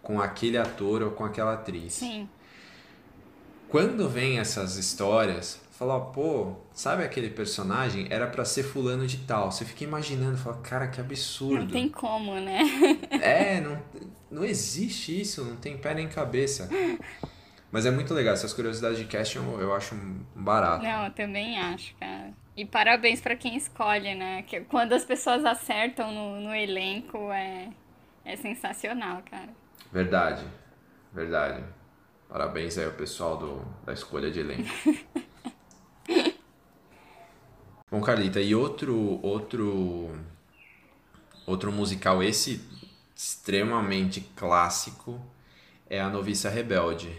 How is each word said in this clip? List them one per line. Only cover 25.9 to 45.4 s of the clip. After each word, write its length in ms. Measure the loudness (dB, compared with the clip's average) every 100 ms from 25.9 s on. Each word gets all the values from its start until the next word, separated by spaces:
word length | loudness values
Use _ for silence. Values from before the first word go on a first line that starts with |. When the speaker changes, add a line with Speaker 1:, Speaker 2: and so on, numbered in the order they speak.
| 0 -4
Speaker 2:
no, 280 | -4 -6 -6
no 140 | -4
elenco, 800 | -2 -2 -2 -2 -4 -6 -8 -4
é, 380 | -4 -4 -8 -12 -16 -20 -20 -20 _
é 120 | -12 -8
sensacional, 840 | -6 -6 -6 -6 -4 -4 -4 -8 -10
cara. 200 | -16 -16 -20 -20 -20 -4
Speaker 1:
Verdade, 520 | 0 4 4 4 0 -8 -14 -20 -20 _ -20 -16
verdade. 520 | -6 0 2 2 -2 -10 -16 -20 _ _ _ _
Parabéns 500 | -4 -2 -2 -4 -2
aí 60 |
ao 80 | -4
pessoal 440 | -4 -8 -4 -4 -2
do, 280 | -6 -8 -10 -10
da 80 | -10
escolha 380 | -8 -6 -4 -2
de 80 | -2
elenco. 280 | -4 -4 -6 0
Speaker 2:
<laughs> 400 | 2 2 -4 -10 -10 -14 -14 -14 -20 -20 -20 -18 2 4 4 -2 -20 _ _ -20 _ -20 -20 -20 -20 -20 -20 -20 -20 -20 -6
Speaker 1:
Bom, 100 | -2
Carlita, 400 | 2 4 4 2
e 140 | 4
outro, 680 | 4 2 -2 0 2 2 0
outro, 880 | 0 -2 -2 -2 0 2 0 -2 -6 -10 -12 -18 _ _ -20 -20 -20 -20 _ -20 -20 -14 -4
outro 240 | -2 0
musical, 520 | 0 0 2 4 6
esse 380 | 4 2 0 -2 -8 -18 -20 -20 _
extremamente 1080 | -10 -8 -6 0 2 2 2 2 2 2 0 -10
clássico, 840 | -4 4 6 6 2 -4 -10 -12 -12 -14 -20